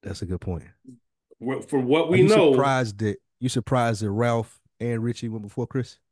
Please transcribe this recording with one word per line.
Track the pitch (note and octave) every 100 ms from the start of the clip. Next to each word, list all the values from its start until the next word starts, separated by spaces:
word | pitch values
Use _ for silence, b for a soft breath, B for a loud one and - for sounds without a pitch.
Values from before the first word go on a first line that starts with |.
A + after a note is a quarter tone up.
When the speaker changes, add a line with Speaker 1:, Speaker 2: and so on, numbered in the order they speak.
Speaker 1:
that's | G2+ F#2
a | F2
good | F2+
point. | G2 E2+ - _ - - _ _ _ _
Speaker 2:
Wh-, | A#2 C3 -
for | C#3+
what | B2 D3+ D#3+
Speaker 1:
Are |
Speaker 2:
we | F#3
Speaker 1:
you | F#3
Speaker 2:
know. | G#3+ E3
Speaker 1:
surprised | C3 C#3 C3 A#2+ G2+
that, | G#2+ - _ _
you | B2
surprised | C3 - B2+ A#2 G#2+
that | G#2
Ralph | G2+ A#2+ A#2 A2+ _ _ _
and | A#2+ A2+
Richie | A#2 A#2+ A#2+
went | A2
before | G#2 - A#2
Chris? | C3+ A#2+ - _